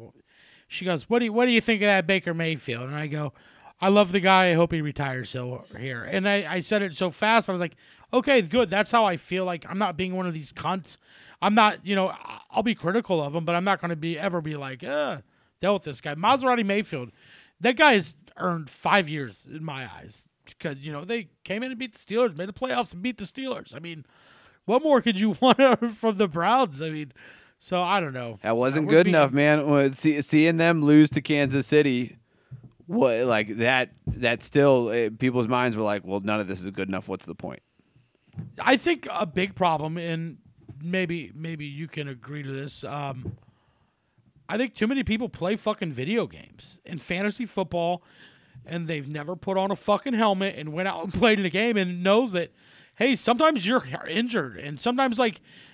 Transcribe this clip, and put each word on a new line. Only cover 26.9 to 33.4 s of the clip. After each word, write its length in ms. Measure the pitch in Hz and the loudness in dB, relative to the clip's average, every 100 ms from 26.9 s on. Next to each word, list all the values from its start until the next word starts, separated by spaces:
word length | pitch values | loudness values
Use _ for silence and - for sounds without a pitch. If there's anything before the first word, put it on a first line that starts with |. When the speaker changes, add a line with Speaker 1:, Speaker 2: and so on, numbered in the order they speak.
Speaker 1:
mean, 220 | 156 147 - - - _ _ | -8 -10 -16 -20 -20 _ _
so 220 | - 180 | -6 -2
I 180 | 175 196 | 0 0
don't 120 | 156 | 0
know. 260 | 127 120 104 | -6 -8 -6
Speaker 2:
That 140 | 107 117 | 0 2
wasn't 300 | 127 147 147 | 2 0 4
Speaker 1:
That 60 | |
would 40 | 156 | 6
Speaker 2:
good 60 | |
Speaker 1:
be 60 | 180 | 6
Speaker 2:
enough, 220 | 165 143 | 6 4
man. 340 | 135 147 151 147 | 4 4 4 4
When 240 | 143 139 | 4 4
see-, 260 | 131 156 147 | 2 0 2
seeing 340 | 135 156 160 165 | 2 4 6 4
them 260 | 165 170 | 4 4
lose 280 | 147 151 151 | 8 8 8
to 100 | 151 | 4
Kansas 460 | 131 147 139 135 - | 0 2 2 0 2
City, 500 | 151 143 123 120 - _ _ _ - - _ - | 4 4 2 -2 -10 _ _ _ -20 -20 _ -6
what, 380 | 214 135 113 127 | 0 2 2 2
like, 300 | 107 | 2